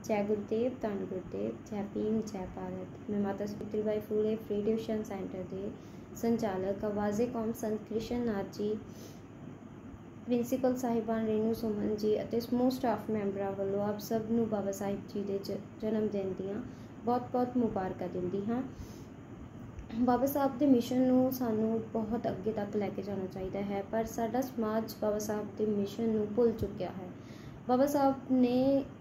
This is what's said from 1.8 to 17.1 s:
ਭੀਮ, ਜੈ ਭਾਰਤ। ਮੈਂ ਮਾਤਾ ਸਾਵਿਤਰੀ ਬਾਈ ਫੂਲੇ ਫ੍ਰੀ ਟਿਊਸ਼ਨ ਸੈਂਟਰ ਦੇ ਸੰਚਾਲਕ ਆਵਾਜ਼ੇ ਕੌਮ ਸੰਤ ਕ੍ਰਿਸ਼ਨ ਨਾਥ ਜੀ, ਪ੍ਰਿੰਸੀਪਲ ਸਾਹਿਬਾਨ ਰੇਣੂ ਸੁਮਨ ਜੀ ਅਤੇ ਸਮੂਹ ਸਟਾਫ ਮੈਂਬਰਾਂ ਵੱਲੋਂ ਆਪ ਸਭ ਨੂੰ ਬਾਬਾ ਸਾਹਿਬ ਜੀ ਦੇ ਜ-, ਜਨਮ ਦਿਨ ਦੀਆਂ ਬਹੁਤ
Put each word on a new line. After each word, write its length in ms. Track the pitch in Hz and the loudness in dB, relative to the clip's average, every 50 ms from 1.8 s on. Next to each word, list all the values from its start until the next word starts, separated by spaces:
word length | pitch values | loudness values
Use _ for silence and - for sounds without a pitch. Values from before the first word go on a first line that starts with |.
| 202 208 - | -4 -4 -2
ਭੀਮ, 260 | 208 214 214 220 220 | -2 0 2 2 0
ਜੈ 260 | 214 214 - 190 185 180 - | 0 -2 -6 -6 -8 -8 -8
ਭਾਰਤ। 540 | 190 185 185 185 185 185 - - - - - | -8 -6 -6 -6 -6 -8 -10 -10 -10 -6 -2
ਮੈਂ 100 | 208 202 | 0 0
ਮਾਤਾ 260 | 202 196 202 196 208 | 0 0 0 -2 -4
ਸਾਵਿਤਰੀ 360 | 208 202 - 208 - - 214 | -4 -4 -6 -6 -2 -2 0
ਬਾਈ 180 | 208 214 214 214 | 2 2 0 0
ਫੂਲੇ 360 | 214 - 214 214 214 214 220 | 0 0 2 2 4 2 2
ਫ੍ਰੀ 260 | 220 - - 208 208 | 0 -2 -2 -2 0
ਟਿਊਸ਼ਨ 400 | 208 220 220 220 - - 220 214 | 2 2 2 2 0 -2 -2 -2
ਸੈਂਟਰ 420 | 214 - 202 190 185 - - 185 180 - | -2 -4 -6 -6 -6 -6 -6 -6 -6 -6
ਦੇ 200 | 190 190 196 220 - - - - - - - - - | -6 -6 -6 -6 -8 -10 -14 -14 -14 -16 -14 -14 -8
ਸੰਚਾਲਕ 680 | - - 233 233 220 226 208 185 185 185 196 202 202 - | 0 2 2 4 4 2 0 0 0 0 0 0 0 -2
ਆਵਾਜ਼ੇ 420 | 208 202 208 208 208 208 208 240 | -2 0 2 0 2 2 2 0
ਕੌਮ 260 | 240 240 233 220 220 | 0 0 -2 -2 -2
ਸੰਤ 280 | 226 - - 214 214 214 | -2 -2 -2 -2 -2 -2
ਕ੍ਰਿਸ਼ਨ 460 | - - 214 220 220 - 240 247 240 | -4 -2 -4 -2 -2 0 -2 0 0
ਨਾਥ 320 | 233 208 196 196 - - - | 0 0 0 -2 -4 -4 -2
ਜੀ, 160 | 208 208 214 214 - - - - - - - - - - - - - - - - - - - - - - - - - - - - - | -2 0 0 -2 -4 -10 -14 -14 -14 -14 -14 -16 -16 -16 -16 -14 -14 -14 -14 -14 -16 -16 -16 -14 -14 -14 -14 -14 -16 -16 -16 -12 -2
ਪ੍ਰਿੰਸੀਪਲ 520 | 233 247 240 233 - 262 254 262 254 254 | 0 2 2 2 2 0 2 2 2 2
ਸਾਹਿਬਾਨ 500 | 254 - 240 233 233 214 226 226 220 220 | 2 0 2 2 2 2 0 0 0 2
ਰੇਣੂ 280 | 220 214 214 220 226 226 | 2 2 2 4 2 2
ਸੁਮਨ 420 | 220 233 220 208 208 208 208 214 | 2 0 -2 0 0 0 0 0
ਜੀ 260 | 214 208 214 214 202 | 2 2 2 2 2
ਅਤੇ 180 | - - - 233 | 0 0 -2 -2
ਸਮੂਹ 300 | 233 - 247 240 247 262 | 0 2 2 4 4 4
ਸਟਾਫ 400 | 254 - - 240 214 208 - - | 2 2 2 0 0 0 0 -2
ਮੈਂਬਰਾਂ 420 | 220 214 202 202 190 196 196 196 | 0 0 0 0 0 0 -2 -2
ਵੱਲੋਂ 360 | 196 196 196 196 196 202 202 208 | 0 0 0 0 2 2 2 0
ਆਪ 100 | 214 208 | -2 -4
ਸਭ 220 | - - 226 226 214 214 | -2 0 0 0 0 2
ਨੂੰ 180 | 233 233 226 214 | 2 2 2 2
ਬਾਬਾ 240 | 220 202 190 196 | 0 0 0 -2
ਸਾਹਿਬ 260 | 196 - 202 202 202 196 - - - | -2 -2 -2 -2 -2 -4 -6 -6 -4
ਜੀ 80 | 208 | -4
ਦੇ 180 | 196 196 196 196 - | -2 -2 -2 -2 -2
ਜ-, 140 | - 196 196 - - - - | -4 -6 -6 -8 -10 -10 -4
ਜਨਮ 260 | - 214 220 214 214 208 | -2 0 2 2 2 2
ਦਿਨ 240 | 202 202 190 190 | 0 0 -2 -2
ਦੀਆਂ 220 | 180 - 190 196 202 226 254 - - - - - - - - | -2 -4 -4 -4 -4 -4 -6 -8 -10 -12 -14 -14 -14 -4 0
ਬਹੁਤ 180 | 220 | 2